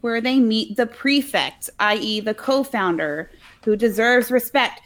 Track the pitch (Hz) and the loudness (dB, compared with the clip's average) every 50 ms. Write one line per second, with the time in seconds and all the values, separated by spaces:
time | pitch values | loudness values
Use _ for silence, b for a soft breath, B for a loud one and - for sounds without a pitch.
0 | - 233 226 233 220 254 262 269 247 220 220 220 220 - 202 247 240 226 - - | -4 -2 -2 0 0 2 4 4 4 4 2 0 -2 -2 -2 -2 -2 -2 -4 -4
1 | - 269 277 285 269 - - 180 143 131 - - - - - - 208 208 208 214 | -2 0 2 2 0 0 -2 -2 -2 -2 -6 -10 -14 -16 -6 -2 0 0 0 0
2 | - 214 214 214 208 214 214 - - - 262 277 262 269 - 226 190 185 170 160 | -2 -4 -4 -4 -4 -4 -6 -4 -2 0 0 0 0 -2 -2 -2 0 0 0 -2
3 | 160 151 147 151 165 B B B B B B B - 220 214 202 226 233 190 202 | -2 -4 -4 -6 -8 B B B B B B B -2 0 0 2 2 0 2 2
4 | 220 240 247 247 233 - 254 247 240 - - 277 247 - - - b | 2 4 4 2 2 2 0 0 0 0 0 0 0 0 -2 -10 b